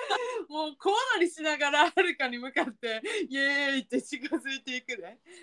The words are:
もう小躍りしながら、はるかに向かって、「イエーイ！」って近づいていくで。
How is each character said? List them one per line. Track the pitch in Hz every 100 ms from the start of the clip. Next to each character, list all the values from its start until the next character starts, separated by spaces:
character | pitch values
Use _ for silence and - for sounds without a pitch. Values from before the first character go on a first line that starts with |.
| 494 403 494 494 349
も | 294 311
う | 277
小 | 370
躍 | 415 508 339
り | 339
し | -
な | 311 294
が | 285
ら、 | 294 330
は | 339
る | 370 -
か | 262
に | 240
向 | 254
か | 262
っ | -
て、 | 214 233 220 330 440 320
「イ | 269
エ | 277 285 285 269
ー |
イ！」 | -
っ |
て | 254
近 | - 277 269 339
づ | 269
い | 269
て | 262 247
い |
く | 247 233
で。 | 185 233 - 349